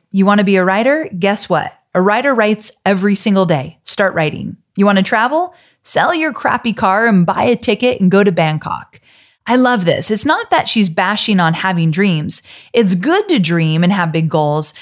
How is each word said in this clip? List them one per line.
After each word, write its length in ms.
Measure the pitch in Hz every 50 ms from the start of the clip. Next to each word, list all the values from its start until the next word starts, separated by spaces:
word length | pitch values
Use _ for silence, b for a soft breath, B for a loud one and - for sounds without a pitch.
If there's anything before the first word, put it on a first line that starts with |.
| _ _
"You 140 | - 196 190
want 140 | 196 202 202
to 60 | 202
be 120 | 190 196 185
a 80 | 180
writer? 440 | 185 190 208 233 262 285 311 311 - - 170
Guess 320 | 196 196 202 202 - -
what? 240 | 180 151 - - - _ _ _ -
A 80 | 180
writer 320 | 185 202 208 240 247 285 269
writes 380 | 226 214 208 214 214 - - - _ _
every 300 | 185 202 185 190 208 202
single 300 | 190 - 220 196 190 190
day. 340 | 170 165 139 131 160 - _ _
Start 300 | - - - 202 185 -
writing. 440 | 170 156 151 180 - - 113 - - _ _ _
You 100 | 190 196
want 120 | 202 202 190
to 60 | 190
travel? 520 | - 247 214 226 254 294 320 359 359 b b b b b b b
Sell 300 | - - - 175 277 349
your 200 | 320 320 311 233
crappy 400 | - - 254 233 240 - 233 214
car 340 | - 226 190 190 208 233 233
and 180 | 208 185 170
buy 180 | 190 190 - -
a 120 | 240 240
ticket 440 | 233 - - 208 208 254 247 247 -
and 120 | 196 180
go 120 | 196 196 202
to 80 | 208
Bangkok." 640 | 170 175 160 156 156 151 - - - - - - _ - b b b b b b b b b -
I 80 | 240
love 300 | 254 254 247 247 220 175
this. 260 | 170 - - 180 -
It's 140 | 214 208 -
not 260 | 285 320 403 466 -
that 160 | 359 311 - -
she's 220 | - 226 202 175
bashing 500 | 160 202 185 185 208 208 - - 208 185
on 140 | 170 160 165
having 360 | - - 190 185 175 165 160
dreams. 520 | 147 180 208 202 170 156 151 - - - B B B B B B B
It's 220 | 233 226 185 190
good 340 | 175 185 285 349 403 427 403
to 100 | 330 233
dream 440 | 175 156 175 170 160 156 156 160 175
and 100 | 180 202
have 180 | 196 175 165
big 180 | 156 165 160 151
goals, 440 | - 156 151 147 147 156 151 - B B